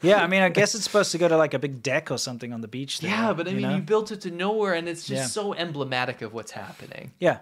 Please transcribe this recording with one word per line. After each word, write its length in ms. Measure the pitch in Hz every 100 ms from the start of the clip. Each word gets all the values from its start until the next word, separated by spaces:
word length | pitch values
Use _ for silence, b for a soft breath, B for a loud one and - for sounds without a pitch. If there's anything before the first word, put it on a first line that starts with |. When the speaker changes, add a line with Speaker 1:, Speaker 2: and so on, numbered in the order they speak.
Speaker 1:
Yeah, 220 | 165 202
I 20 | 175
mean, 160 | 190
I 80 | 185
guess 240 | 185 202
it's 100 | 220
supposed 280 | - 208 185
to 80 | 165
go 80 | 170
to, 100 | 160
like, 160 | 151
a 60 | 135
big 240 | 143 131
deck 260 | 131 127 127
or 80 | 123
something 340 | - 120 123
on 80 | 117
the 60 | 110
beach 340 | 127 139 -
there, 100 | 165
Speaker 2:
Yeah, 220 | 214 226
but 120 | 165 170
I 40 |
Speaker 1:
you 60 | 196
Speaker 2:
mean, 120 | -
Speaker 1:
know? 60 | 190
Speaker 2:
you 60 |
built 280 | 156 214 214
it 100 | 208
to 100 | 185
nowhere, 420 | 170 190 220 202
and 160 | 170 170
it's 120 | 165 -
just 60 |
Speaker 1:
Yeah. 160 | 131 131
Speaker 2:
so 260 | 214 202
emblematic 680 | 170 170 143 131 127 127 117
of 100 | 113
what's 200 | 113 107
happening. 580 | 110 95 - - - 139 -
Speaker 1:
Yeah, 180 | 175 135